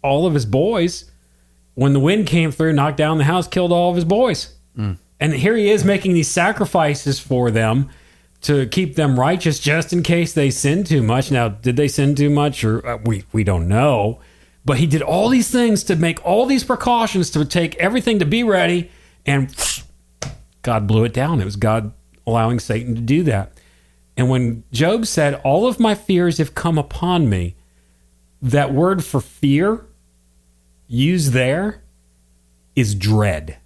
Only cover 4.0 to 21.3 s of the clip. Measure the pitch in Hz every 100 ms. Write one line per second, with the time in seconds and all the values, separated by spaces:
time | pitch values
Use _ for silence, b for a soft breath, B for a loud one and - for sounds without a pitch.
4 | 165 202 247 160 - - _ - 104 87
5 | _ _ 147 139 175 226 202 214 185 196
6 | 190 170 147 - 180 214 202 180 151 143
7 | 143 131 - 127 123 110 110 127 139 b
8 | b b b _ - 143 127 - 175 139
9 | 147 123 135 180 170 143 147 156 165 175
10 | 165 170 165 160 139 131 139 170 175 156
11 | 110 135 135 131 117 101 127 123 143 -
12 | 139 143 143 147 147 139 110 110 120 117
13 | 113 104 - 110 101 90 85 107 147 120
14 | 104 117 b b b b - 131 160 151
15 | 139 170 220 254 - 247 233 202 - 170
16 | 165 160 175 202 254 269 - 247 247 240
17 | 226 190 160 151 147 180 165 - 180 247
18 | 240 214 147 220 233 190 170 175 170 b
19 | b b - 139 131 - - - - -
20 | _ _ - - - _ - 113 101 110
21 | 117 123 143